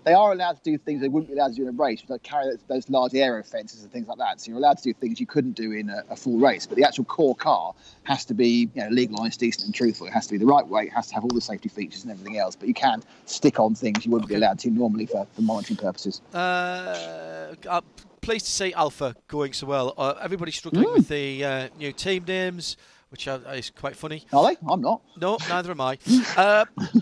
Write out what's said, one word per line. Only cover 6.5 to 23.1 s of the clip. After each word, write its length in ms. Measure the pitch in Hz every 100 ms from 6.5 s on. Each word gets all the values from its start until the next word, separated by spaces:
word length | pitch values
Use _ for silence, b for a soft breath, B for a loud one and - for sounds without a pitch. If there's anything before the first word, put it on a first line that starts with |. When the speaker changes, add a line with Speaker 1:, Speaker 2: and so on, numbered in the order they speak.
| 92 -
Speaker 1:
But 100 | 123
the 60 |
actual 200 | 139 -
core 300 | 117 - 143
car 400 | 120 156 101 85 - b b
has 200 | - 135
to 80 | -
be, 360 | 110 120 120 117
you 80 | -
know, 60 | 107
legal, 320 | 120 120 107
honest, 180 | 113 -
decent 280 | 117 - 104
and 80 |
truthful. 320 | - 120 101 87
It 80 |
has 120 | 110 -
to 40 |
be 60 | 101
the 80 | 120
right 200 | 156 -
weight. 220 | 107 104
It 40 |
has 140 | 120 -
to 60 |
have 100 | 110
all 60 | 120
the 120 | 120
safety 260 | - 98 107
features 360 | 104 85 -
and 60 | 120
everything 260 | 95 101 107
else. 180 | 92 -
But 120 | 104
you 60 |
can 280 | 117 139 110 - b -
stick 340 | - 143 120
on 140 | 110
things 320 | 110 117 107 117
you 40 |
wouldn't 200 | 113 104
Speaker 2:
Okay. 80 | 104
Speaker 1:
be 20 |
allowed 160 | 107 -
to 100 | 120
normally 340 | 113 117 107
for, 220 | 110 107 101
for 80 | -
monitoring 340 | 110 107 98 101
purposes. 460 | 98 - 98 - -
Speaker 2:
Uh, 1200 | 175 180 180 180 180 180 175 165 165 165 160 156 160 185
I'm 140 | 175 - - - _
pleased 260 | - 226 -
to 60 |
see 200 | - 190
Alpha 420 | 175 151 - 135 113 _
going 240 | 147 139
so 140 | 131 135
well. 280 | 139 127 -
Uh, 160 | 135 139
everybody's 340 | 165 185 165 -
struggling 300 | 165 160 427
Speaker 1:
Mm. 80 |
Speaker 2:
with 140 | 494 156
the, 360 | 147 139 135
uh, 240 | 139 135 131 151
new 140 | 147
team 320 | - 185 185 175
names, 500 | 185 185 175 156 - b b b